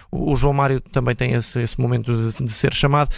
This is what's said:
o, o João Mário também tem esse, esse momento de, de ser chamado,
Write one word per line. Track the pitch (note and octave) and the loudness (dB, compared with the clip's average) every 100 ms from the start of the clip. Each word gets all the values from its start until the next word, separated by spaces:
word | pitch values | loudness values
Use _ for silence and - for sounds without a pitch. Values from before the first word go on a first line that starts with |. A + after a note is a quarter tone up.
| - | -10
o, | - D#3 | -4 0
o | C3+ | 2
João | C#3+ | 2
Mário | C#3 C#3 C3 | 2 2 0
também | - C3+ B2 | -2 -2 0
tem | A#2+ B2 | 0 0
esse, | B2 A2+ B2 | 0 -2 -2
esse | A#2 - | -4 -2
momento | B2 B2 A#2 A#2 A2+ | -2 -2 -2 -2 -2
de, | - | -4
de | B2 | -4
ser | G#2+ - | 0 0
chamado, | - C#3+ D3 C#3+ | 2 2 4 2